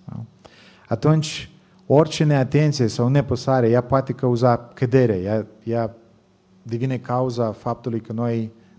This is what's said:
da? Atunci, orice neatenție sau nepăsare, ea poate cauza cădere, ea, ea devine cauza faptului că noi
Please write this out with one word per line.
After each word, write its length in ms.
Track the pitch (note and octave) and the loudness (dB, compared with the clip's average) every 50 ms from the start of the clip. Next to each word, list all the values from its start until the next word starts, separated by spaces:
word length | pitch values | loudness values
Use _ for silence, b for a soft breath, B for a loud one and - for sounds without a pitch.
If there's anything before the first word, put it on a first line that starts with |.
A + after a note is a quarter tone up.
| _ | _
da? 180 | - - A2+ A2+ - _ _ B B B B B B B B B B | -16 -14 -14 -14 -16 _ _ B B B B B B B B B B
Atunci, 640 | A2+ G#2+ - D3+ D#3 D#3 D3+ - - - - - - b b b b b b | -4 -2 2 2 2 2 0 -4 -6 -10 -12 -14 -18 b b b b b b
orice 380 | - C3 D3 D#3+ D#3 - - D#3+ | 2 4 4 4 4 2 0 2
neatenție 640 | D3+ D3 C3+ B2+ - - D3 D#3 D3+ C#3+ C#3+ B2 G#2+ | 2 2 2 2 2 2 2 2 2 2 0 0 0
sau 200 | - - A#2+ B2 | 0 0 0 2
nepăsare, 640 | C3+ C#3+ - - B2 B2 - C3+ C3 C3 A#2+ A2+ | 2 2 2 0 -2 -4 -2 0 2 2 4 4
ea 120 | A#2 B2 | 4 2
poate 320 | B2 - C#3 C3+ C3 - A#2+ | 2 2 0 -2 0 -2 -4
cauza 440 | - - B2+ B2 A2+ B2 B2 A#2+ A#2 | -2 -2 0 0 2 2 2 2 2
cădere, 580 | - - - - C3 A#2+ A#2+ C3+ B2 A#2 G2+ | -2 -8 -8 -4 0 2 4 4 4 4 2
ea, 300 | F2+ F2+ G2+ G#2+ A2 G2+ - - - - | 0 -2 -2 -2 -2 -4 -6 -12 -14 -8
ea 320 | A2+ A2+ A#2 A2+ G#2+ - - _ _ _ _ _ _ _ _ _ _ _ _ - | -4 -4 -2 -4 -4 -8 -12 _ _ _ _ _ _ _ _ _ _ _ _ -12
devine 340 | A2+ A#2 A#2 B2+ C3+ C3 A#2 | -8 -6 -4 -4 -4 -4 -4
cauza 540 | - - B2 B2+ B2+ B2+ A#2 A#2+ A#2 A2 | -6 -4 -2 -2 -2 -2 -2 -2 -4 -4
faptului 500 | G2+ - - B2 A#2 - - B2+ A2+ A2 | -4 -6 -6 -6 -6 -6 -6 -6 -6 -6
că 120 | A2 - A2 | -6 -6 -6
noi 380 | A2+ A#2+ A#2+ A#2 A#2 A2 A2 - B B B B | -4 -4 -2 -2 -4 -4 -6 -10 B B B B